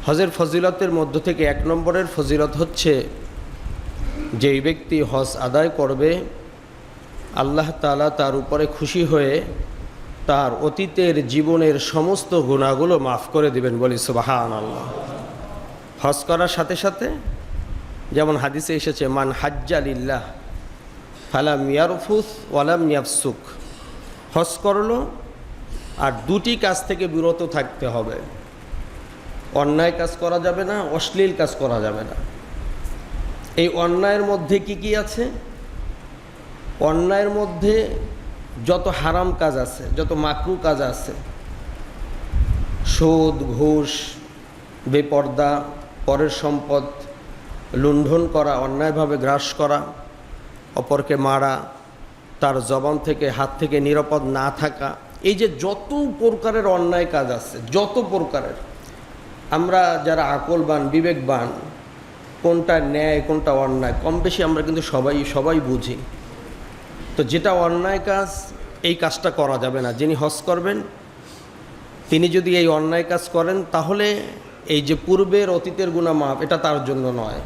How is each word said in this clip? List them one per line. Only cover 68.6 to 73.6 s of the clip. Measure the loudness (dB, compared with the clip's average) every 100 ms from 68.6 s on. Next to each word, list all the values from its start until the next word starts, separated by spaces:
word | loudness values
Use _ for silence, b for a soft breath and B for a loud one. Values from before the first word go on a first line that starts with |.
| -14 -2
এই | 0
কাজটা | 2 0 0 -2
করা | 2 0 2
যাবে | 0 0
না। | -2
যিনি | 0 0
হজ | 2 0 -2 0
করবেন, | 0 0 -2 -6 -14 -20 -20 B B B -20 -20 -20 -20 -20 0
তিনি | 2 4
যদি | 4 4 4
এই | 6
অন্যায় | 4 2 0
কাজ | 0 -2 0
করেন, | 0 2 0